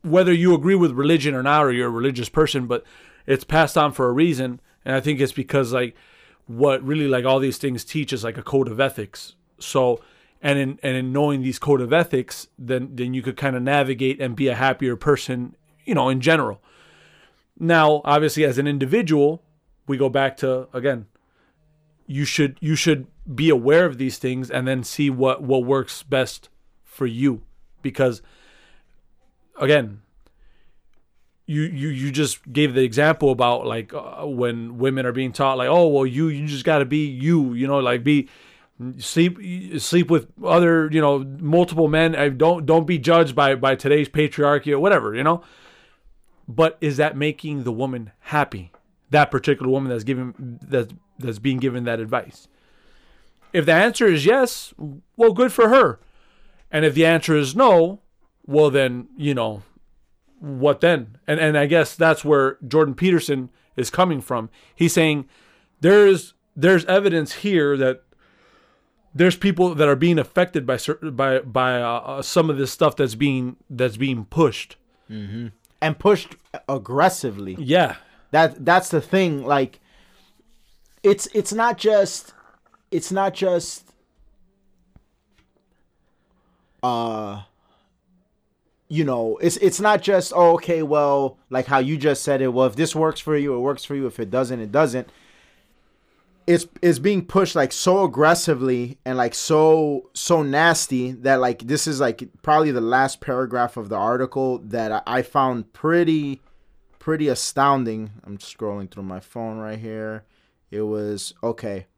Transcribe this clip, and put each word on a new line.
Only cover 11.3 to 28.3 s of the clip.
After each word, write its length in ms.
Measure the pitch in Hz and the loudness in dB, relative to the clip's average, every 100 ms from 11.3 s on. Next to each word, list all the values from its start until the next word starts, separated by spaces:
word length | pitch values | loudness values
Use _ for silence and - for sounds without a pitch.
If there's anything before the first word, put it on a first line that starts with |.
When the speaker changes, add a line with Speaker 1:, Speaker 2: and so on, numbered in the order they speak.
| 139 | 0
Speaker 1:
these 160 | 131 123 | -4 -6
code 220 | 147 139 | 0 0
of 120 | 120 | 2
ethics, 540 | 156 165 131 127 - - _ | 0 2 -2 -4 -14 -18 _
then, 380 | 123 127 135 | -6 -6 -6
then 180 | 127 123 | -8 -6
you 100 | 127 | -4
could 140 | 123 127 | -6 -4
kinda 220 | 139 127 | -4 -2
navigate 640 | 127 143 135 120 131 139 | 0 0 0 -2 -2 -2
and 160 | 131 113 | -6 -2
be 100 | 135 | -2
a 80 | |
happier 400 | 113 131 127 131 | 2 0 0 -4
person, 600 | 117 - 143 - 127 123 _ _ _ | -2 0 0 -2 -8 -8 _ _ _
you 120 | - 170 | -2 0
know, 120 | 127 | 0
in 120 | 131 | 0
general. 420 | 123 160 117 101 _ _ _ _ _ _ _ _ _ _ | 2 2 0 -6 _ _ _ _ _ _ _ _ _ _
Now, 420 | 165 165 151 151 | 0 4 4 2
obviously, 400 | 143 147 151 151 | 2 2 2 0
as 120 | 147 123 | 0 0
an 120 | 143 | -2
individual, 720 | 143 135 208 175 151 143 165 _ _ _ _ - | -2 0 0 2 2 2 0 _ _ _ _ -8
we 80 | 135 | -2
go 120 | 135 | 0
back 280 | 139 135 135 | 0 -2 -2
to, 300 | 131 131 127 | -4 -4 -6
again, 340 | 127 131 123 104 _ _ _ _ _ _ _ _ _ - | -4 -4 -4 -10 _ _ _ _ _ _ _ _ _ -10
you 180 | 135 | -6
should, 320 | 143 - 143 135 | -4 0 -2 -2
you 160 | 156 156 | -4 0
should 320 | 170 143 131 _ - | 0 0 -4 _ -12
be 160 | 123 160 | 0 2
aware 340 | 135 120 160 | 4 4 4
of 140 | 175 123 | 4 -2
these 180 | 131 - | -6 -4
things 320 | 127 127 127 | -6 -6 -6
and 180 | 131 127 | -4 -4
then 180 | 131 | -4
see 260 | 120 - 143 | -6 -2 -2
what, 320 | 131 131 131 | 2 0 0
what 220 | 131 131 | 0 0
works 400 | 123 135 117 - | 2 -2 -2 -12
best 440 | 139 135 123 - - _ _ _ | -4 -2 -2 -8 -20 _ _ _
for 220 | _ - 127 | _ -6 -6
you. 360 | 113 139 113 - - - - | 0 -2 -2 -12 -20 -20 -10
Because, 400 | 135 - 131 110 - | -10 -2 -2 -2 -14